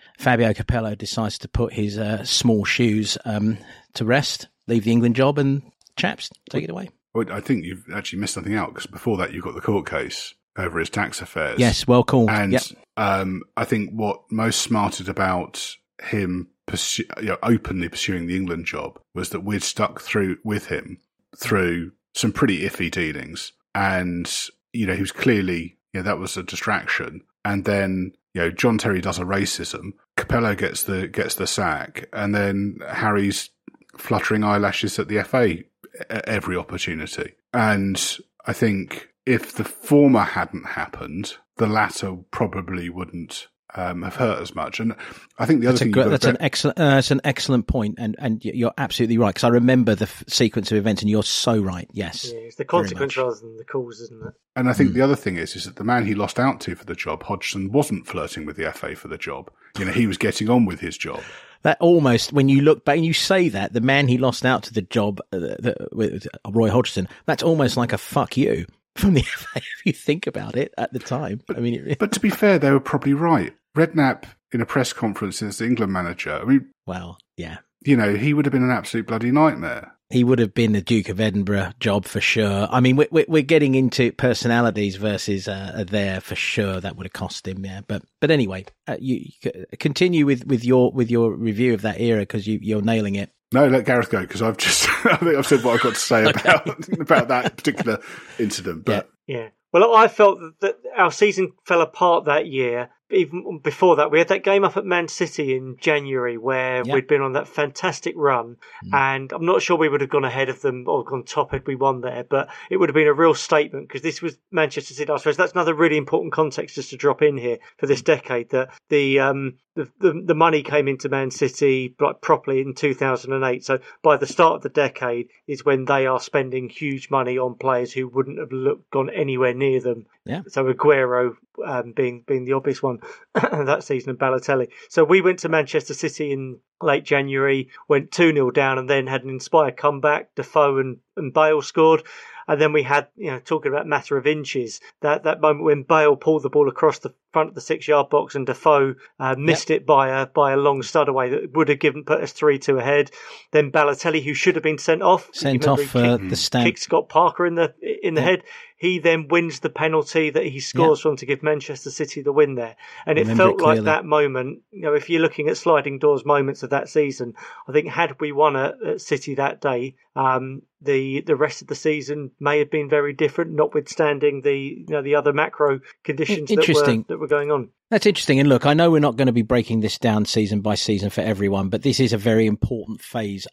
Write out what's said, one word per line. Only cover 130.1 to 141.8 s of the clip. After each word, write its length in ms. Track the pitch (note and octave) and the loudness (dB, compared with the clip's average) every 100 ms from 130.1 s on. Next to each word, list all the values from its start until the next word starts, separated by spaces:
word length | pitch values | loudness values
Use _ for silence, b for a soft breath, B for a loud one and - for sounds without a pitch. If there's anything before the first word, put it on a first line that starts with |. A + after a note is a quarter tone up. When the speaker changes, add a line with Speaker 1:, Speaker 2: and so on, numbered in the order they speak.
| _ | _
Speaker 1:
Yeah. 180 | - D#3 - | -10 -10 -6
Speaker 3:
So 240 | C3+ C3 | -2 0
Aguero, 640 | A2+ D3 C#3 B2+ B2 B2 - _ - E3 | 2 4 4 4 2 0 -4 _ -12 -6
um, 260 | B2+ A#2+ | -6 -6
being, 320 | A#2 B2+ A#2+ C3 | -4 -4 -4 -4
being 180 | C3+ | -4
the 80 | B2+ | -2
obvious 280 | C3+ C#3 C3+ | -2 -2 -2
one 180 | C3 A#2 B B | -4 -4 B B
<clears throat> 160 | B | B
that 480 | - C#3 D3+ C3+ D#3+ | -2 0 0 0 -2
season, 260 | - C3 B2+ | -2 -6 -6
and 80 | B2+ | -2
Balotelli. 500 | C3+ C3 - C3+ A#2+ B B | 0 0 0 -2 -2 B B
So 160 | E3+ | 2
we 160 | D3+ F#3+ | 6 6
went 200 | F3+ F3+ | 4 0
to 80 | E3 | 0
Manchester 440 | D#3+ C#3 D3+ - | 0 2 -2 -4
City 360 | C#3+ D#3+ - D3+ | -6 -6 -4 -4
in 260 | C3+ C3 A#2 _ - | -4 -6 -14 _ -4
late 240 | E3 D3 | 0 0
January, 640 | - C#3+ C#3 C3+ C#3 C3+ B2+ B B | 2 0 2 0 0 0 -4 B B
went 240 | C#3+ D#3 | 0 0
two 200 | - E3 | 4 4
nil 180 | D3 B2+ | 4 2
down, 280 | C#3+ C3+ C3 | 2 2 0
and 100 | B2+ | 0
then 180 | C#3 C3 | 0 0
had 180 | C3 | -4
an 60 | C3 | -6
inspired 460 | C3 - D#3+ C#3 - | -10 0 2 2 2
comeback. 580 | D3 C#3 D3 D3+ - - | 0 2 0 0 -4 -10
Defoe 420 | B2+ D#3 C#3+ C3+ | -2 2 4 2
and, 200 | C3 B2 _ - | -2 -6 _ -10
and 160 | C#3 | -2
Bale 280 | D#3 D#3 D3+ | 2 4 2
scored. 420 | - - | 0 4